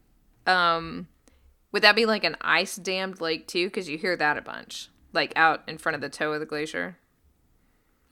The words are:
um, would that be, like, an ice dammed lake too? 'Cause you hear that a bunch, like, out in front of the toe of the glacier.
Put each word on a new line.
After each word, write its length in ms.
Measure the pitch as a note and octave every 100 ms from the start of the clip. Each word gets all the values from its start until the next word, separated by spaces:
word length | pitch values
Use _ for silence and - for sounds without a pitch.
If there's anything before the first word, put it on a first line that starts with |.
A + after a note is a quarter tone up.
| _ _ _ _ -
um, 640 | F#3 F3 E3 E3 E3+ F#3 _ _ _ _ _ _
would 100 | G#3
that 120 | G#3 G#3
be, 100 | A3+
like, 180 | G#3+ E3+
an 100 | D3
ice 340 | - D#3+ G3 -
dammed 460 | F3+ F#3 F#3+ F3+
lake 260 | E3 D#3+ -
too? 220 | F3+ F3+
'Cause 180 | G#3 F3+
you 100 | D#3
hear 180 | F#3 E3
that 200 | D3+ C#3
a 40 |
bunch, 480 | - A1+ - - - _ _
like, 180 | E3+ C#3+ -
out 260 | D#3+ D3 -
in 80 | D#3+
front 180 | E3+ D3
of 60 |
the 80 | C#3
toe 240 | - D#3
of 60 | D3+
the 40 | D#3
glacier. 520 | D3+ D#3 F#3 F3 F3 _ _ _ _ _ _ _ _ _ _ _